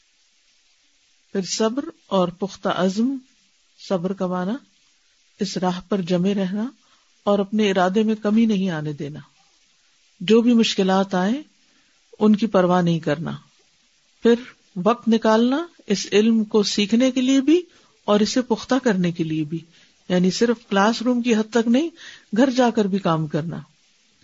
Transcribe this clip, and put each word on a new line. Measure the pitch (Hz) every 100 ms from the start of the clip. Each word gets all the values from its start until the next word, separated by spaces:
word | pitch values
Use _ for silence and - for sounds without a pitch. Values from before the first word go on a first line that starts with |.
| _ _ _ _ _ _ _ _ _ _ _ _ _
پھر | 196
صبر | 170 - 220 254 320 - -
اور | 190 175
پختہ | 175 196 - 196
عزم، | - 190 196 254 262 - _ _ _ _ _ -
صبر | 185 185
کا | 190 185
معنی | 180 185 269 _ _ _ _ _ _ _ -
اس | 196 185
راہ | 180 180 -
پر | 196
جمے | 170 175 190
رہنا | 202 185 208 254 - _ _ _ _
اور | 202 202
اپنے | 196 214 208
ارادے | 190 180 214
میں | 220
کمی | 214 208 220 226
نہیں | 196 190
آنے | 156 151
دینا، | 143 147 147 - _ _ _ _ _ _ _ _ -
جو | 180 233
بھی | 233
مشکلات | 233 208 - 190 190 196
آئیں | 180 196 285 - _ _ _ _ _ _ -
ان | 214 208
کی | 226
پرواہ | 190 180 180
نہیں | 170 165
کرنا۔ | 160 147 147 143 - _ _ _ _ _ _ _
پھر | 226 240 254 - _ 185
وقت | 185 233 220
نکالنا | 226 226 220 247 285 349 _ -
اس | 196 -
علم | 196 226 226
کو | 214 214
سیکھنے | 202 - 202 226 262
کے | 262
لیے | 254 269
بھی | 269 349 - _ _ _ -
اور | 208
اسے | 214 254
پختہ | 247 220 - 254
کرنے | 240 185 175
کے | 170
لیے | 160 156
بھی، | 151 165 - _ _ _ -
یعنی | 180 185
صرف | - 233 233 -
کلاس | 196 202 233
روم | 233 247
کی | 240
حد | 214 220
تک | 233 233
نہیں، | 247 330 - - - _ 214
گھر | 269
جا | 247 240
کر | 226
بھی | 202 196
کام | 180 160 151
کرنا، | 151 165 156 - _ _ _ _ _